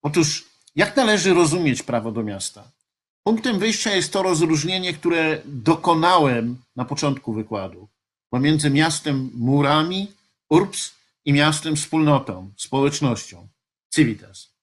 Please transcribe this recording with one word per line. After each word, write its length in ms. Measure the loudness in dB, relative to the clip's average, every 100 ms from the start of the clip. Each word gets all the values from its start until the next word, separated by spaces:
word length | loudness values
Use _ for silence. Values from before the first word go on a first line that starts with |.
Otóż, 440 | 0 0 0 -2 -12 _ _ -2
jak 200 | 0 2
należy 380 | 2 2 4
rozumieć 500 | 4 4 2 0 -2
prawo 280 | -2 -4 -4
do 120 | -6
miasta? 480 | -6 -8 -12 -14 -20 _ _ _ _ _
Punktem 360 | -2 0 0 -2
wyjścia 360 | -2 -2 0 -2
jest 180 | -2
to 100 | -2
rozróżnienie, 680 | 0 2 2 0 -2 -4 -6
które 480 | -4 -2 0 0 -2 -8
dokonałem 1120 | -4 0 2 2 2 4 4 4 2 -2 -8 _ -10
na 100 | -8
początku 480 | -4 -4 -4 -6
wykładu, 540 | -8 -6 -8 -8 -14 -20 _ _ _ _
pomiędzy 400 | -2 2 2 2
miastem 600 | 2 0 0 -4 -4 -4
murami, 760 | -4 0 2 2 2 0 -4 -6 _ _ _ _
urbs, 460 | 2 2 -6 -10 _ _ _ 0
i 80 |
miastem 420 | 2 4 2 -4 -6
wspólnotą, 760 | -2 0 4 2 0 -12 -14 -16
społecznością, 920 | -6 0 0 0 -2 -4 -8 -20 -20 _ _ _ _
civitas. 600 | 0 2 0 -14 -20 -20 _